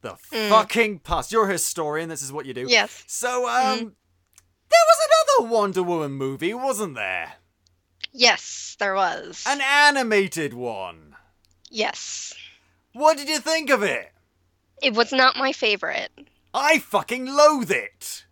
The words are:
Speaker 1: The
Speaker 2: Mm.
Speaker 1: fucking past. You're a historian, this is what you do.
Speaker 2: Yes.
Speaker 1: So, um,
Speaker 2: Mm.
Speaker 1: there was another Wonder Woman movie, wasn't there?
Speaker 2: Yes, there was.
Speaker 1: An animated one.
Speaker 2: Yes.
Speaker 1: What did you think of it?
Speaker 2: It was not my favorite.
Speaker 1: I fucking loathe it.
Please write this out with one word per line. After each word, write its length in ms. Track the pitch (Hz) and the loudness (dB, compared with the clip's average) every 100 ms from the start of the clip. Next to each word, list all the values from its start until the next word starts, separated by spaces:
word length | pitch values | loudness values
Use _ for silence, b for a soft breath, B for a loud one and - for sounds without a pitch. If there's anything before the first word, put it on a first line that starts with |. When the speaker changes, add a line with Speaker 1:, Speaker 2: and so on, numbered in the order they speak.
Speaker 1:
The 120 | 117 90 - | -14 -16 -10
Speaker 2:
Mm. 180 | 233 214 | -6 4
Speaker 1:
fucking 500 | 214 202 226 220 190 | 4 4 0 0 -2
past. 320 | - 170 - | -4 -4 0
You're 160 | 226 196 | 0 0
a 20 | |
historian, 580 | 180 - - 151 151 165 | 0 -4 -4 -4 -4 -6
this 120 | 160 | -10
is 80 | 135 | -10
what 140 | 147 135 | -10 -10
you 60 | 123 | -8
do. 100 | 131 | 0
Speaker 2:
Yes. 360 | 233 208 - - | 2 2 -8 -12
Speaker 1:
So, 400 | - 247 247 247 | -6 -4 -2 0
um, 300 | 240 262 247 | 0 0 -2
Speaker 2:
Mm. 120 | 226 _ _ _ _ _ _ _ _ | -6 _ _ _ _ _ _ _ _
Speaker 1:
there 160 | 659 640 | 4 6
was 220 | 640 605 640 605 539 | 4 6 4 6 2
another 120 | 226 | 2
Wonder 300 | 226 202 185 | 0 0 -2
Woman 280 | 175 170 147 | -2 -2 -4
movie, 420 | 139 135 135 165 | -4 -6 -4 -6
wasn't 400 | 240 269 208 202 123 | -4 -4 -4 -6 -6
there? 380 | 98 92 80 - _ _ _ _ _ _ - | -6 -6 -8 -14 _ _ _ _ _ _ -16
Speaker 2:
Yes, 640 | - 240 180 - - - - | 2 4 4 -4 -14 -14 -6
there 140 | 202 190 | -4 0
was. 480 | 180 170 156 170 240 | -2 -2 -12 -10 -6
Speaker 1:
An 140 | 277 | -2
animated 920 | 269 285 294 277 240 208 196 165 147 | 2 6 6 6 2 2 2 -2 -6
one. 640 | 120 123 104 92 82 76 - _ _ _ _ - | -6 -8 -8 -10 -14 -20 -20 _ _ _ _ -14
Speaker 2:
Yes. 640 | 226 214 - - - - - B B B B _ | -6 -6 -6 -12 -12 -14 -16 B B B B _
Speaker 1:
What 220 | 233 302 285 | 2 2 2
did 120 | 285 | -2
you 100 | 311 | -4
think 300 | 294 320 285 | 0 -2 2
of 140 | 254 | 0
it? 280 | 196 123 82 _ _ _ _ _ _ _ | 2 -2 -8 _ _ _ _ _ _ _
Speaker 2:
It 120 | 262 220 | -2 0
was 180 | 233 | 0
not 240 | 262 262 247 | 4 4 4
my 160 | 269 | -4
favorite. 580 | 285 220 202 165 - - _ - _ _ | -2 -2 -2 -4 -6 -10 _ -20 _ _
Speaker 1:
I 260 | 226 294 320 | -2 2 2
fucking 460 | - 202 - 247 254 | 2 -4 -2 -6 -2
loathe 460 | 285 302 294 196 | 6 6 6 0
it. 540 | 131 101 _ - - _ | -2 -4 _ -16 -16 _